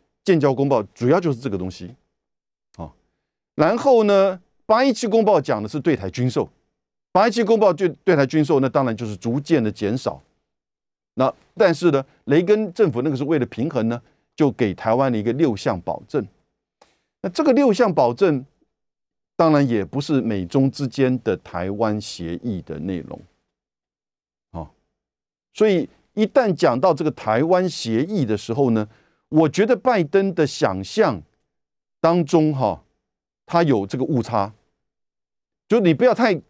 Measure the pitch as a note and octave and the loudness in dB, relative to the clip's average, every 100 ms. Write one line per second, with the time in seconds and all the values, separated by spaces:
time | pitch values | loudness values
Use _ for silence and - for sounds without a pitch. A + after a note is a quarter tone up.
0 | _ _ - E3+ C#3 C3 C#3 C3 G2+ _ | _ _ 0 2 2 0 0 0 -2 _
1 | B2 E3 F3 B2 B2+ G2 F2+ F2+ F2+ - | 0 2 0 -4 -6 -6 -8 -10 -18 -20
2 | _ _ _ _ _ _ _ - D#2+ _ | _ _ _ _ _ _ _ -18 -18 _
3 | _ _ _ _ _ - D#3 A3+ C4+ A#3+ | _ _ _ _ _ -2 0 2 2 4
4 | G#3 G3+ G3 F#3 _ _ - A3 C#4 A3 | 4 4 2 -2 _ _ 0 2 2 0
5 | A3+ A3+ G#3+ F#3 C3+ A2+ G#2 D3+ D3+ C3 | 0 0 2 2 0 -4 -4 -4 -2 -2
6 | G2 G#2+ B2 C3 G2+ _ _ _ _ _ | -4 -4 -2 -2 -6 _ _ _ _ _
7 | _ F#3 A3+ G#3+ G#3 A3+ G#3 E3 F#3 - | _ 0 2 0 2 4 4 2 -2 -2
8 | - E3 C3+ D#3+ D3 D3 C3 C#3+ C3 A2 | 0 2 2 2 2 2 2 0 -2 -4
9 | A2+ G2 A#2 B2+ C#3+ D#3+ A2 G#2 G2+ B2+ | -8 -6 -4 -4 0 0 0 -2 -4 -2
10 | - C#2+ _ _ _ _ _ _ _ _ | -4 -8 _ _ _ _ _ _ _ _
11 | _ - C3 - _ - G3 D#3+ F3 C#3 | _ -2 -2 -2 _ 0 0 2 2 0
12 | C3 _ - D3 F3+ G#3+ G#3+ E3+ G3 A#2 | -2 _ 0 0 4 0 0 0 0 2
13 | C3+ C3+ C#3 D#3+ A#2+ - D3 C3 A2+ A#2+ | -2 -2 -2 -2 -2 -4 -4 -2 -2 -4
14 | - _ _ - D3 A2 A2 F2+ A2+ A#2 | -10 _ _ 0 0 2 -2 -2 0 0
15 | C3+ A2+ G#2 B2 D#3 G#2 C#3+ F#2+ E2+ D2+ | 0 0 -2 0 0 0 -4 -4 -6 -10
16 | - D3+ G#2 _ _ _ _ _ _ _ | -6 -6 -6 _ _ _ _ _ _ _
17 | _ _ G3 F3+ D#4+ B3+ C#4 G3 A3+ D#3 | _ _ -10 -2 2 4 2 2 0 2
18 | B2 A#2+ F#3+ C#3+ C#3 _ _ _ _ _ | 0 2 0 0 -6 _ _ _ _ _
19 | _ _ _ _ E3 D3+ C#3 A2+ F#2+ C3 | _ _ _ _ 2 4 2 0 -2 -6
20 | C#3+ C#3+ A2 G#2 F2 C#3 C3+ - C#3 B2 | -2 -2 0 -4 -2 0 0 -2 -8 -2
21 | B2+ B2+ A2+ F2+ - F2 F2+ G#2 A2 G#2+ | 0 0 -2 -4 -6 -8 -8 -4 -2 -2
22 | G#2+ - E2 F2 - F#2+ - D2+ E2+ F2+ | -8 -12 -10 -8 -8 -8 -10 -10 -8 -8
23 | - - G1+ _ _ _ _ _ _ _ | -10 -16 -18 _ _ _ _ _ _ _
24 | _ _ _ _ _ E2+ D#2 _ _ _ | _ _ _ _ _ -16 -16 _ _ _
25 | _ _ _ _ _ - G#4+ F3+ - _ | _ _ _ _ _ 0 2 2 -4 _
26 | _ - A3 - A#3 D3+ E3 B2 F#3 D3+ | _ -4 0 2 0 2 0 2 0 0
27 | D#3 - - A2 D#3+ F3+ F#3 - A2+ A2 | -2 -4 -2 0 2 0 0 -6 -4 -2
28 | E3 G#3 B2 G#2 - A#2 C#3 A2 G#2+ _ | -2 -2 -2 -4 -4 -2 0 0 -2 _
29 | _ _ _ D#3 D#3+ D3+ G#3+ A#3 B3+ A3+ | _ _ _ 2 2 2 0 2 2 0
30 | D3+ G3 G3 F3 D3 - B2+ F#2+ G2 - | 2 0 0 0 -2 0 -2 -2 -6 0
31 | G3 G2+ D2+ _ _ _ _ _ _ _ | 0 0 -12 _ _ _ _ _ _ _
32 | E3 F3 D3 E3+ D#3 C#3 A2+ D#2+ _ _ | 0 0 2 2 2 0 -2 -4 _ _
33 | _ _ _ _ _ E3+ E3+ A#2 G2 B2+ | _ _ _ _ _ 0 2 0 -2 -6
34 | C3 C3 A2+ A#2 G2+ - _ _ _ _ | -2 -2 -2 -2 -4 -8 _ _ _ _
35 | _ _ _ _ _ _ _ A3+ F#3 D3 | _ _ _ _ _ _ _ 2 2 4
36 | B3 A3 A#3 E3+ - | 2 2 0 0 -6